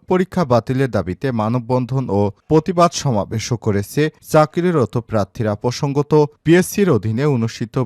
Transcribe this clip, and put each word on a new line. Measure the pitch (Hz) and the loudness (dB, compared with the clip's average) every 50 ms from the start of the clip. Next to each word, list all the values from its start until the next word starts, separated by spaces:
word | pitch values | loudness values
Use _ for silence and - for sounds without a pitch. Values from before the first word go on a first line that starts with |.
| _ | _
পরীক্ষা | - 185 180 190 - - 185 165 | 0 0 0 0 0 -2 -2 0
বাতিলের | 123 123 117 - - 127 131 135 123 113 | 2 2 2 2 0 -2 -2 -2 0 -2
দাবিতে | - - 90 90 - - 135 | -2 -2 -4 -6 -4 -4 -4
মানববন্ধন | 120 110 104 110 120 127 117 117 127 127 127 117 131 135 127 - | -2 -2 -2 0 -2 -2 -2 -2 -2 -2 -2 -2 -4 -4 -2 0
ও | 98 101 104 101 - _ _ | 0 0 0 0 -2 _ _
প্রতিবাদ | - 156 156 156 196 175 175 170 170 - | 0 2 2 2 2 2 2 2 2 2
সমাবেশও | - - 143 113 101 90 - 110 110 - - 123 | -2 -2 -2 0 -2 -2 -4 -6 -6 -4 -4 -6
করেছে | - - 113 98 101 101 - - 143 151 156 - _ _ - | -2 -2 0 0 0 -2 -4 -2 -2 -2 -2 -4 _ _ 0
চাকরিরত | - 156 151 - - 180 170 180 165 147 113 - - 123 - - | 2 4 4 2 0 -2 -2 0 0 0 0 0 -2 -6 -4 -2
প্রার্থীরা। | 110 104 95 - - - 110 107 104 | -2 -2 -2 -4 -4 -4 -4 -4 -4
প্রসঙ্গত, | - - 123 - - 151 143 135 147 143 - - 151 147 147 - _ - | -2 -4 -6 -4 -4 -4 -2 -2 -2 0 2 2 2 2 2 -2 _ 2
পিএসসির | 151 170 180 180 - - 214 202 175 131 | 4 4 4 4 2 -2 0 2 2 2
অধীনে | 101 92 110 110 120 143 | 2 0 -2 -2 0 0
অনুষ্ঠিত | 151 135 117 113 113 - - 123 110 - 135 123 | 0 0 0 -2 -4 -4 -8 -10 -6 -4 -4 -4